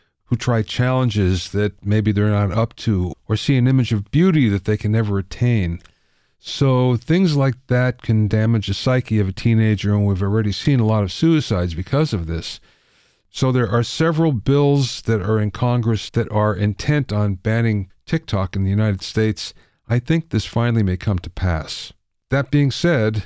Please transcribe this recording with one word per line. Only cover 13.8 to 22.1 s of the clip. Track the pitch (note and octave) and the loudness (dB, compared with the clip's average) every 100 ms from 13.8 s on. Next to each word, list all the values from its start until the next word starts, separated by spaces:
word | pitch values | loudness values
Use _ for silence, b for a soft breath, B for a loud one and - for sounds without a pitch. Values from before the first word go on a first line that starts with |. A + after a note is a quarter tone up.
several | A#2 - D#3+ D#3+ E3 | -2 0 0 2 0
bills | B2+ - C#3 C#3+ C#3+ C3 - | 0 2 2 4 2 0 -4
that | - A2 | -2 -2
are | F#2+ A2 | 0 0
in | G#2+ | 0
Congress | - B2 B2 A2+ A2 - | -2 0 0 0 -2 -2
that | - G#2+ | -2 -2
are | G#2+ G#2+ G2+ | 0 0 0
intent | G#2 G2+ - D3 C3+ | -2 -2 0 0 0
on | G#2 G#2 | 0 0
banning | F#2+ A2 A2+ A#2 G#2 F#2 _ - | -2 -2 0 0 -2 -4 _ -4
TikTok | E3 - G2+ F#2+ G2+ | -4 -2 -4 -2 -2
in | |
the | F#2+ | 0
United | G2 A2 F#2+ | 2 0 -2
States. | - - A2 G#2 - b b b - | -4 0 0 -2 -8 b b b -4
I | A#2+ | -2
think | - E3 D#3+ | 0 -2 0
this | A2 - | -4 -2
finally | - A#2+ A#2 | -2 0 0
may | G2+ F#2 | 0 -2
come | - F#2+ | -2 -4
to | - | -6
pass. | - F#2 D#2+ C#2+ - - - _ | -4 -2 -2 -4 -12 -14 -20 _